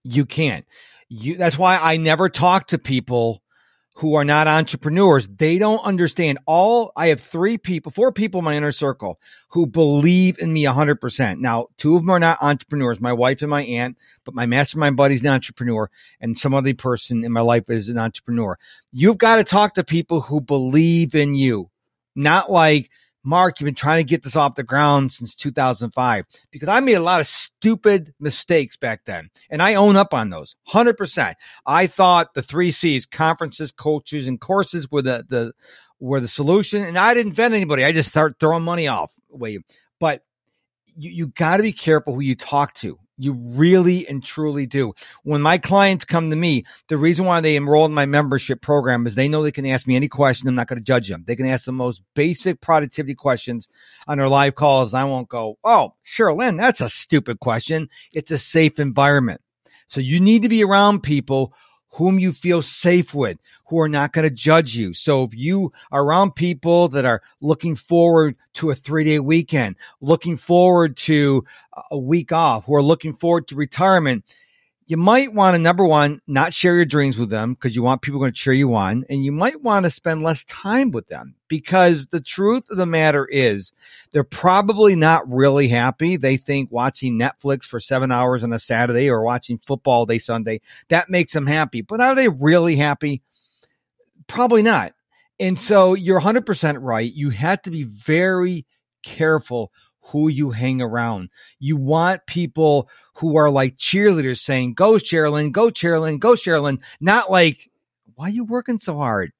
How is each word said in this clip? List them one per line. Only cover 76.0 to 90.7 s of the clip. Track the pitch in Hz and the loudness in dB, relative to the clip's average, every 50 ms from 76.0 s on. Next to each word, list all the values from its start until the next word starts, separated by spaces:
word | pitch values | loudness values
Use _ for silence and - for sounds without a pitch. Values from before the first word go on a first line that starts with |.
| 147 143 147 135 _ | 2 2 -2 -6 _
not | - 143 135 156 170 - | -4 -2 0 0 0 -2
share | - - 180 175 | 0 2 2 4
your | 175 170 | 4 2
dreams | 143 135 147 143 139 120 | 2 2 0 0 0 0
with | 107 120 101 | -2 -4 -4
them | 107 107 110 120 127 | -4 -4 -4 -4 -6
'cause | _ - 127 110 | _ -6 -4 -4
you | 123 | 0
want | 117 123 131 127 - | 0 0 0 0 -4
people | 143 139 143 | -8 -4 -4
gonna | 139 131 | -4 -4
cheer | 113 - - 135 127 | -4 -4 -2 0 2
you | 135 139 131 117 | 2 2 2 0
on. | 107 95 92 104 123 135 - | 0 0 -2 -2 -4 -6 -6
And | 135 139 135 | -6 -4 -4
you | 139 | -4
might | 143 156 190 247 320 302 285 | -2 -2 -2 -2 -2 -4 -2
wanna | 240 208 196 185 170 | 0 0 2 0 0
spend | - - _ 170 160 160 | -4 -4 _ -4 -4 -2
less | 156 165 160 - - | -2 -2 -2 -4 -8
time | - - - - 196 220 254 277 240 | -18 -20 -12 -6 -2 0 0 0 0
with | 143 113 - | -2 -6 -10
them, | _ 82 67 62 67 - _ _ | _ -16 -16 -16 -18 -20 _ _
because | _ 160 151 - - 180 185 180 175 170 147 139 | _ -8 -8 -4 0 2 4 6 6 4 2 -4
the | _ - 165 | _ -8 -8
truth | 127 - - 180 196 202 233 254 - _ | -8 -8 -6 -2 0 0 0 0 -4 _
of | 214 | -6
the | 185 180 | -4 -4
matter | 170 165 160 156 156 143 143 139 | -2 0 0 2 2 2 0 -2
is | - - 139 131 117 104 101 95 - _ _ _ - - - _ _ | -2 -2 0 2 2 0 -2 -6 -12 _ _ _ -20 -20 -20 _ _
they're | - 147 135 | -2 -2 -2
probably | _ - - - 180 185 196 208 202 220 202 214 208 190 | _ -8 0 2 4 4 4 2 0 2 4 6 6 6
not | 165 156 160 165 160 - | 6 4 4 4 2 0
really | 131 123 127 135 139 135 143 143 123 | -2 0 2 4 4 4 4 2 2
happy. | 120 120 120 127 127 _ 160 170 185 | 2 2 0 0 -2 _ -2 -2 -2
They | 156 131 135 135 | 0 0 0 0
think | 127 _ - 143 139 135 117 | 0 _ -4 -4 -4 -4 -4
watching | 117 120 123 135 - - 135 127 117 | -4 -4 -4 -4 -4 -4 -6 -4 -2
Netflix | 113 120 135 - _ - 139 139 127 - | -2 -2 -4 -4 _ -4 -4 -4 -4 -6
for | - - 117 | -10 -12 -12
seven | - - 135 127 131 131 | -6 -4 -2 -2 0 -2
hours | 127 123 127 127 127 120 113 | 0 0 0 0 0 -2 -4
on | 117 117 | -4 -6
a | 113 | -6
Saturday | - - 120 113 123 120 120 120 135 143 | -4 -4 -2 0 0 0 0 0 2 2
or | 123 110 110 | 0 0 0
watching | 117 120 123 - - 120 | -2 -4 -4 -6 -8 -10
football | 113 _ - 139 117 _ 139 123 117 117 | -10 _ -8 -8 -4 _ 2 2 2 2
day | 110 113 117 | 0 -2 -4
Sunday, | - - 117 113 110 113 110 107 _ _ | -2 -6 -6 -6 -4 -6 -8 -8 _ _